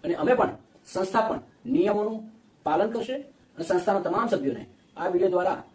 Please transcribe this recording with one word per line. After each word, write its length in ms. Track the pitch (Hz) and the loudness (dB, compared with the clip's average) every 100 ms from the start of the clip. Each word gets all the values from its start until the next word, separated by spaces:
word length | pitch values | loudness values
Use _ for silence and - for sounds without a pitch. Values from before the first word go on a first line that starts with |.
અને 100 | - 170 | -4 -2
અમે 120 | 220 247 | 2 4
પણ, 180 | 208 - - - | 2 -2 -18 -20
સંસ્થા 440 | - 185 190 233 220 | -8 -4 0 2 2
પણ 140 | 240 - _ - | -2 -8 _ -2
નિયમોનું 460 | 147 196 208 208 220 - - _ _ | 2 2 2 0 -4 -12 -20 _ _
પાલન 260 | - 156 214 | -2 0 0
કરશે 220 | 226 - 269 - _ _ - | -2 -4 -8 -10 _ _ -10
અને 80 | |
સંસ્થાના 420 | 165 180 180 196 - | 0 0 2 0 0
તમામ 220 | 196 226 | 0 0
સભ્યોને 360 | - 135 113 - - _ - | 0 -2 -4 -10 -20 _ -6
આ 120 | 175 | -2
વીડિયો 200 | 180 190 | 2 2
દ્વારા 260 | 180 185 180 - | 2 0 -2 -8